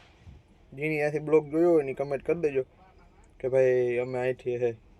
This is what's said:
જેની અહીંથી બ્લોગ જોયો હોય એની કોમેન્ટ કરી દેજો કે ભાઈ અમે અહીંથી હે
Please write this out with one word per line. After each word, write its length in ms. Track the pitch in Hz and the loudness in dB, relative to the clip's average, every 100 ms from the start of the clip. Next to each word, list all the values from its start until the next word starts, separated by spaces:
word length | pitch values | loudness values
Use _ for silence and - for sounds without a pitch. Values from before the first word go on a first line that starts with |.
| - _ - - _ _ _ | -8 _ -20 -20 _ _ _
જેની 280 | 135 156 151 | -8 -4 -2
અહીંથી 180 | 147 147 | -2 -2
બ્લોગ 300 | 151 156 147 | 2 2 2
જોયો 220 | 156 175 | 2 4
હોય 120 | 160 | 4
એની 100 | 135 | 2
કોમેન્ટ 320 | 127 139 135 - | -4 -4 -4 -2
કરી 160 | 170 | -2
દેજો 220 | 156 135 127 - - - - _ - - | -2 -2 -4 -8 -20 -20 -20 _ -20 -10
કે 80 | 131 | -2
ભાઈ 500 | 131 131 127 123 120 | 2 4 4 2 -2
અમે 220 | 127 127 | -4 -4
અહીંથી 380 | 127 123 127 120 | -4 -4 -6 -2
હે 140 | 120 113 - - | -2 -4 -12 -12